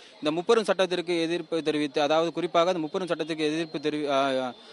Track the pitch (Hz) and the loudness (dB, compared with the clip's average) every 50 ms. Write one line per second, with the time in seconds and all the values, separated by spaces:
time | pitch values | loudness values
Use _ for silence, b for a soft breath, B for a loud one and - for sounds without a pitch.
0 | B B B B 147 151 156 185 - - 233 226 208 208 190 180 185 170 180 175 | B B B B -2 -2 -2 0 2 4 4 4 4 2 2 2 2 0 0 -4
1 | 165 175 175 165 165 160 170 175 160 - 165 165 147 156 147 147 151 143 - 156 | -2 -2 0 0 0 0 -2 -4 -4 -4 -4 -2 0 0 0 0 -2 0 0 0
2 | 147 143 156 160 165 165 - 165 170 175 - 170 165 180 190 170 156 147 - 190 | 2 2 2 2 2 0 -2 -4 -4 0 2 4 4 4 2 -2 -2 -4 -4 -4
3 | 185 165 170 156 160 156 160 156 156 151 156 165 170 160 - 156 139 151 147 151 | -2 -2 -4 -4 -2 -6 -4 -2 -2 -2 0 -2 -6 -6 -6 -4 -4 -2 -4 -2
4 | 151 143 139 135 139 139 131 131 131 123 117 B B B | -2 0 2 2 2 2 0 -2 -2 -4 -8 B B B